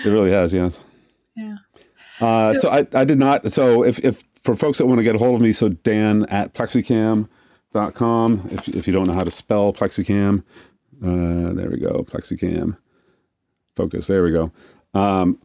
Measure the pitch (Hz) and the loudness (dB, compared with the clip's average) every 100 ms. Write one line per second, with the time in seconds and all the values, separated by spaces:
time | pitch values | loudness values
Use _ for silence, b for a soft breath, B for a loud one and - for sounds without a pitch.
0 | - 107 95 98 87 92 90 87 b b | 0 2 4 2 2 0 -2 -4 b b
1 | b _ _ - 220 208 _ _ B B | b _ _ -16 -14 -14 _ _ B B
2 | B B 117 113 110 110 - 143 139 131 | B B 0 2 2 2 2 0 0 0
3 | 135 143 135 143 107 127 131 120 123 120 | 2 4 4 2 0 0 4 4 2 2
4 | 131 113 - _ - 113 151 139 131 123 | -2 -2 -12 _ -4 0 0 2 2 4
5 | 110 110 120 123 113 107 110 85 - 107 | 2 2 2 4 2 2 0 0 -2 0
6 | 107 107 104 101 104 - 117 127 - 117 | 2 2 0 -4 -6 -6 -2 -2 0 0
7 | 110 110 107 b b b b 104 104 - | 2 0 -2 b b b b -4 -4 -2
8 | 117 117 113 113 90 95 - - - 92 | 0 2 2 0 -2 -10 -6 -6 -2 0
9 | 92 90 87 - - 107 101 98 98 - | 0 -2 -4 -6 -4 0 0 0 -4 -4
10 | 95 101 101 101 - B B B _ _ | -2 0 0 -2 -4 B B B _ _
11 | 95 90 87 85 87 90 - - - - | -4 -2 -2 -2 -4 -4 -6 -4 -4 -4
12 | - - - - 90 82 85 90 _ _ | -6 -10 -10 -6 -4 -4 -4 -8 _ _
13 | _ _ _ _ _ _ _ - 90 - | _ _ _ _ _ _ _ -6 -6 -6
14 | 85 95 87 80 82 b b b b 98 | -2 0 2 0 -2 b b b b -2
15 | 101 95 90 90 | 0 2 0 -2